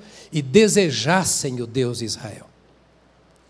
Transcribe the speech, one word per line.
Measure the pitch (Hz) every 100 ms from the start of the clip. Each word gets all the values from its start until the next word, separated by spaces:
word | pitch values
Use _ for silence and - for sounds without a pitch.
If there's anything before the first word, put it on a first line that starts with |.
| - - -
e | 156
desejassem | 131 190 220 196 180 120 120 185 175 - 143 123
o | 120
Deus | 120 120 117
de | 113
Israel. | - 107 - - _ _ _ _ _ _ _ _ _ _